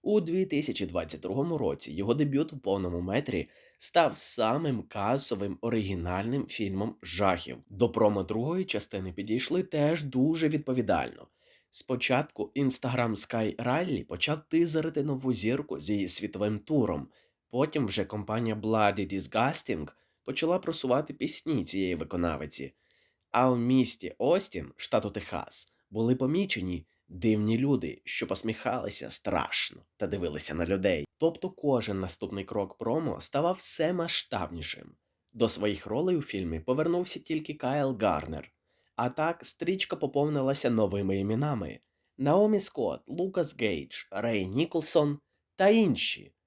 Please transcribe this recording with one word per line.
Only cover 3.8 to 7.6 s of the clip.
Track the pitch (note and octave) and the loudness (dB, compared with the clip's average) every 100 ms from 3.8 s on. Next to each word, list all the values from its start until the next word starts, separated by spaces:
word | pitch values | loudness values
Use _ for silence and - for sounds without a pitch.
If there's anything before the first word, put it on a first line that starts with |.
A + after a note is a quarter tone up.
| - F3 D#3 - | 0 4 4 2
самим | - - A2 C3 D#3+ A#2+ | -4 0 2 2 0 -2
касовим | - G#2+ G2+ C3+ - G#2 G2+ - | -4 -2 0 2 0 -2 -4 -4
оригінальним | A#2 A2+ G2 F#2 E2+ F2+ A2 C3+ - | -2 0 0 -2 -2 -2 -2 -2 -4
фільмом | - G2+ F#2+ G#2+ - | -4 -2 -2 -4 -6
жахів. | F2+ E2+ G2 F2 - B1 | -8 2 2 2 -2 -14